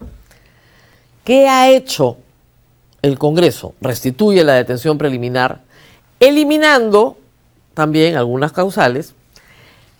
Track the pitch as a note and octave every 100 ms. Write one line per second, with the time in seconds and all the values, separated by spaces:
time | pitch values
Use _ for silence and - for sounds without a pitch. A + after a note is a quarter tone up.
0 | - - _ _ _ _ _ _ _ _
1 | _ _ - C4 C4+ C4 C4 C4 C4 -
2 | B2+ - _ _ _ _ _ _ _ _
3 | C#3+ C3 D3+ D#3+ E3 - - - C3 A2+
4 | C3 B2+ G#3+ F#3+ D3+ C3 A#2+ B2 D#3+ D3
5 | D3+ B2 B2 B2+ B2+ - _ _ _ _
6 | _ _ C4 D4 D4 D4+ D#4 C4+ A3 G3+
7 | B3+ - _ _ _ _ _ - D#3 D#3
8 | E3 D#3 A#2+ B2+ D3+ F3+ F#3+ G3+ C3 B2+
9 | - _ _ _ _ _ _ _ _ _